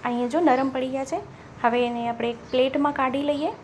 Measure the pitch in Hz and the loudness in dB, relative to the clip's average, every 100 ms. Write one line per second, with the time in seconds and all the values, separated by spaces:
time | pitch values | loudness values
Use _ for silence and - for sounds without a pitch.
0 | 247 240 247 294 320 254 269 254 262 269 | -2 -2 0 2 4 4 2 -2 -2 -4
1 | 269 370 - - - - 240 240 240 240 | -4 -6 -8 -18 -20 0 2 2 0 -2
2 | 233 233 233 233 - 254 262 277 294 285 | -4 -2 -4 -4 -2 2 4 4 0 2
3 | 262 277 285 294 320 440 | 0 0 0 0 -2 -6